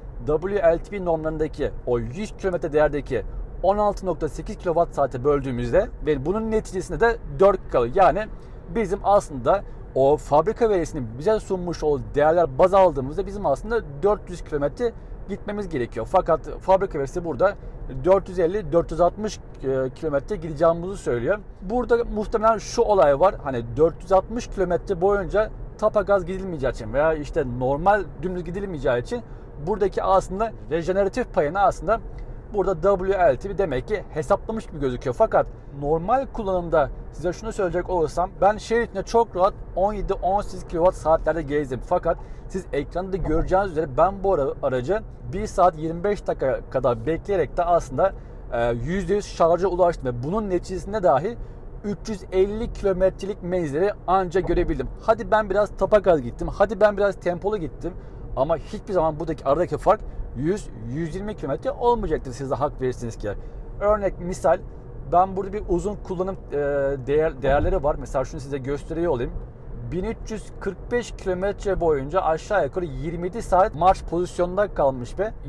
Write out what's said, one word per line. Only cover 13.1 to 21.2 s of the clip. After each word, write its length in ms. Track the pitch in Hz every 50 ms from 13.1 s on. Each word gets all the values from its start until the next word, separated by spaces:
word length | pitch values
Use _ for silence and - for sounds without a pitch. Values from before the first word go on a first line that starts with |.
| 156 185 190
bizim 200 | 175 196 208 196
aslında 360 | 156 139 - - 214 240 226 165 151 139 143 170
dört 260 | 202 208 202 - -
yüz 140 | 180 165 -
kilometre 480 | - 156 143 143 143 - - 247 233 226 - - - - - - -
gitmemiz 400 | 196 196 - - 208 208 208 175
gerekiyor. 380 | 160 131 120 110 - 117 110 -
Fakat 400 | - 185 - - 160 156 - 151 - -
fabrika 400 | - - 190 185 196 185 - 151
verisi 260 | 139 135 - 214 170
burada 300 | 165 143 117 175 202 196 - - - - - - - 131 131 127
dört 240 | 175 190 196 - -
yüz 100 | 185 180
elli, 320 | 175 160 190 214 196 147
dört 200 | 151 170 156 -
yüz 100 | 165 156
altmış, 380 | 175 175 - 196 214 214 - - - - - - -
e, 260 | 131 135 131 131 131 131
kilometre 400 | - 160 156 143 139 - - 214
gideceğimizi 600 | 170 156 165 139 139 170 165 165 170 170 185 202 170
söylüyor. 420 | - 156 123 120